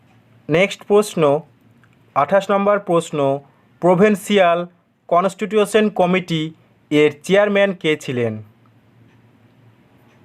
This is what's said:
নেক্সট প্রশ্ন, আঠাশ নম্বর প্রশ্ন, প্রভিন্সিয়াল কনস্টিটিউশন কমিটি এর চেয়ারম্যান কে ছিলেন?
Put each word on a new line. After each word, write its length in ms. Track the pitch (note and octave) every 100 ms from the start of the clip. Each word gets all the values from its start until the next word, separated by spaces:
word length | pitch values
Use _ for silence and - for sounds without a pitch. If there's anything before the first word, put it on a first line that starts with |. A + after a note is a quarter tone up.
| _ _ _ _ -
নেক্সট 320 | D#3 G3 - -
প্রশ্ন, 320 | G#3 G#3 - D3 C#3+ - _ _ _ _ _ _ -
আঠাশ 220 | C#3+ G3 F#3+
নম্বর 240 | G3 G3+ G#3 G3
প্রশ্ন, 300 | E3+ E3 D3+ C#3 C#3 - _ _ -
প্রভিন্সিয়াল 760 | E3+ F3+ G#3+ G#3 - G#3 F3 E3+ F3 _ _ _ -
কনস্টিটিউশন 720 | E3+ F#3 F3+ G#3+ G#3+ G3+ A3 G#3+ G#3+
কমিটি 420 | F3+ F#3 F3+ E3 D#3 D#3 _ _ -
এর 200 | D3 D3+ D3
চেয়ারম্যান 460 | - F#3+ G#3 G3 G3+ F#3
কে 140 | E3 D3+
ছিলেন? 280 | - B2 A#2 G#2+ G#2+ _ _ _ _ _ _ _ _ _ _ _ _ _ _ _ _ _